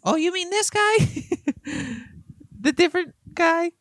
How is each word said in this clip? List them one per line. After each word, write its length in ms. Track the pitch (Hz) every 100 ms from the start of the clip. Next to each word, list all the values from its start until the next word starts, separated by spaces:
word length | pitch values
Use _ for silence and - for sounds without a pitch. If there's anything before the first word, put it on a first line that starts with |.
Oh, 120 | - 320
you 160 | 330
mean 180 | 370 349
this 200 | 403 415
guy? 260 | 415 415 440
<laughs> 1040 | - - - - - - - 302 262 233 - - - - - -
The 120 | 233
different 420 | - 359 359 320 - -
guy? 360 | - 330 330 339 _